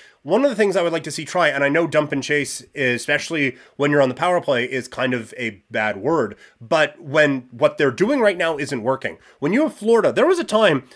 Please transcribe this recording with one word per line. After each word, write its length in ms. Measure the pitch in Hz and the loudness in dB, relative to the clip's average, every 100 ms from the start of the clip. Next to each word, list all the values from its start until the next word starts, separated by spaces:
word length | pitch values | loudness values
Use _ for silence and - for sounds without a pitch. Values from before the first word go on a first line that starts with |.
| - _ | -20 _
One 200 | 135 202 | -2 2
of 60 | 285 | 2
the 60 | 214 | 2
things 200 | 202 185 | 0 2
I 60 | |
would 100 | 170 | 0
like 120 | 165 | -2
to 80 | 151 | -6
see 120 | 147 | -10
try, 260 | 151 180 160 | -4 2 2
and 140 | 139 | 2
I 60 | 139 | 2
know 160 | 160 160 | 2 2
dump 260 | 151 151 | 0 0
and 120 | 139 | -2
chase, 400 | 131 147 135 - - | -2 -2 -2 -8 -12
especially 840 | - 127 120 - 143 - 160 139 - - - | -4 -2 -2 -2 -2 -2 -2 -2 -4 -12 -4
when 160 | 143 | 2
you're 100 | 147 | 4
on 80 | 131 | 2
the 60 | 127 | 2
power 260 | 175 180 | 0 0
play, 240 | - 123 123 | 0 -2 -2
is 220 | 131 117 | -6 -6
kind 260 | - 127 | -4 -2
of 220 | 123 107 - | -2 -6 -8
a 240 | 117 98 _ | -8 -10 _
bad 280 | 117 107 98 | -4 -2 -2
word, 380 | 113 160 110 101 - _ | -2 0 -2 -6 -20 _
but 400 | 117 160 151 - | -2 0 0 -2
when 480 | 156 151 147 135 123 | -4 2 2 0 -6
what 260 | 117 151 - | 0 0 2
they're 140 | 143 | 0
doing 300 | 117 208 285 | 2 0 2
right 160 | 214 180 | 2 2
now 200 | 165 151 | -2 -2
isn't 240 | 139 135 | -4 -4
working. 380 | 110 131 104 82 - _ | -2 -2 -4 -10 -18 _
When 160 | 143 | -2
you 80 | 220 | 0
have 140 | 311 - | 0 -2
Florida, 360 | 214 233 160 | 2 4 4
there 140 | 143 294 | 2 0
was 140 | 359 | 0
a 40 | |
time, 420 | 220 214 208 139 - | 0 2 2 2 -2